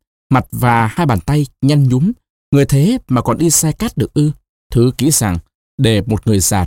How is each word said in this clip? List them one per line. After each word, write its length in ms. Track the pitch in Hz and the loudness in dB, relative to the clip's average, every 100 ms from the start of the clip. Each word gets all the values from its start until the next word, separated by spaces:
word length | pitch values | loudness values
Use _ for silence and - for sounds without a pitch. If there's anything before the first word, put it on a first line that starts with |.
| _ _ - | _ _ -2
mặt 160 | 131 - | -2 -2
và 360 | 113 123 117 110 | -2 0 2 0
hai 180 | - 165 | -2 -2
bàn 140 | 107 | -2
tay 260 | - 147 139 - | 0 -2 -2 -2
nhăn 280 | 135 147 131 | 0 2 2
nhúm. 220 | 127 180 247 _ _ - | 2 0 -4 _ _ -2
Người 140 | 139 139 | 0 2
thế 320 | 139 170 247 - | 2 2 0 -2
mà 140 | 123 | -2
còn 160 | 120 113 | -2 0
đi 120 | 165 | 0
xe 220 | - 156 | 0 -2
cát 260 | - 226 - | -4 -6 -4
được 160 | 113 | -4
ư? 180 | - 151 - _ _ - | 0 -2 -4 _ _ -4
Thứ 200 | 117 123 - | 0 0 0
nghĩ 140 | 135 | -2
rằng 260 | - 110 85 - _ _ - | 0 -2 -4 -8 _ _ -2
để 240 | 120 107 | 0 0
một 260 | 113 110 - | 0 -2 0
người 120 | 101 | 0
già 260 | 85 101 | 0 -2